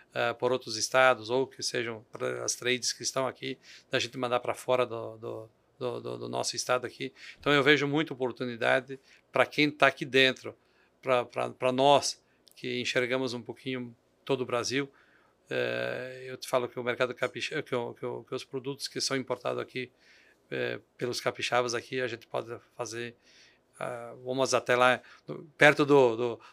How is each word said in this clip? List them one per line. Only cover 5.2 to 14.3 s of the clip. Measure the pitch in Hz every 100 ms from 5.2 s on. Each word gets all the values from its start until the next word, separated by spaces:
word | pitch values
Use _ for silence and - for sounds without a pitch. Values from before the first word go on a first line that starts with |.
| 117 113 110 _ _ -
do, | 127 120
do, | 117 120
do | 120
nosso | 123 120 120
estado | - 127 120
aqui. | - 135 - - -
Então, | 143
eu | 143
vejo | 135 143 143
muita | 147 156
oportunidade | 123 127 117 127 117 123 131 123 135 _ _ _
pra | - 123
quem | - 147
tá | 151 135
aqui | - 147
dentro, | 131 131 123 113 - _ _ _ _
pra, | 131 123 120
pra, | 123 120
pra | 117 127
nós, | 127 139 139 - - _ _ _ -
que | 127 123
enxergamos | 117 131 123 131 131
um | 120
pouquinho | 110 113 135 127 120 117 _ _
todo | -